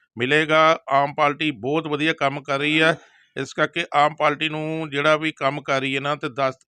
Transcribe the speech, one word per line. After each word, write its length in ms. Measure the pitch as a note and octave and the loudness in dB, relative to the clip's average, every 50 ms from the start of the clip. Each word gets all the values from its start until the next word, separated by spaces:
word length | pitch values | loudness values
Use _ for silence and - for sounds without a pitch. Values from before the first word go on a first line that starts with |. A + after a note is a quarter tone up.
| _ _ _ A2+ | _ _ _ -4
ਮਿਲੇਗਾ। 600 | A#2+ C3 D3 D3+ D#3+ D3+ D#3 D#3+ D#3 D#3+ E3 - - - | 0 2 2 2 2 4 4 4 6 6 4 2 0 0
ਆਮ 240 | C3+ C#3 C#3 C#3+ C#3+ | 2 2 2 2 0
ਪਾਰਟੀ 380 | - D3+ C#3+ C#3+ C#3 D#3 D#3 | 2 2 2 2 0 -4 -4
ਬਹੁਤ 360 | C#3+ G2+ G#2 C3 D3 D#3+ D#3+ D#3+ | -4 -4 -6 -2 -2 -2 -2 -2
ਵਧੀਆ 260 | D3 C#3+ D3+ D#3+ D#3 | -4 -2 0 -2 -2
ਕੰਮ 280 | - D3 C#3 C3+ D3 | 0 -2 -2 -2 -4
ਕਰ 180 | C#3 C#3+ C#3 C#3 | -6 -4 -4 -2
ਰਹੀ 220 | C#3+ D3+ D3+ D#3 | 0 0 2 2
ਹੈ, 160 | D#3+ D#3+ E3 D#3+ - _ _ _ _ _ _ | 4 2 2 0 -4 _ _ _ _ _ _
ਇਸ 180 | - C#3 - - | -8 -8 -8 -2
ਕਰਕੇ 320 | - D3+ D3 - E3+ F3 - - | -2 -2 -2 -2 -6 -6 -2 2
ਆਮ 200 | D3 D3 D3+ D#3 | 2 2 2 2
ਪਾਰਟੀ 340 | D#3 D3+ D3+ D3 C#3+ D#3 D#3 | 0 0 0 0 0 -2 -4
ਨੂੰ 400 | D3+ D#3 D#3 D#3 D#3+ D#3+ D#3+ D#3 | -4 -4 -6 -6 -6 -6 -6 -6
ਜਿਹੜਾ 260 | C#3 C#3+ C#3+ D3+ D#3 D3+ | -4 0 2 2 2 2
ਵੀ 140 | D#3+ D#3 | 0 -4
ਕੰਮ 300 | D#3 - D3+ C3+ C#3+ D3 | -6 -2 -2 -2 -2 -4
ਕਰ 180 | C3+ - C#3 C3+ | -4 -2 -2 -2
ਰਹੀ 140 | C3 C3+ C3+ | 0 -2 -4
ਹੈ 40 | C3+ | -2
ਨਾ, 160 | C3+ C#3+ D3+ | -2 -2 -4
ਤੇ 140 | C#3+ D#3+ D3+ | -4 -6 -8
ਦਸ 260 | A#2+ B2+ C3+ C3 C3 - _ | -4 -2 -2 -2 -2 -6 _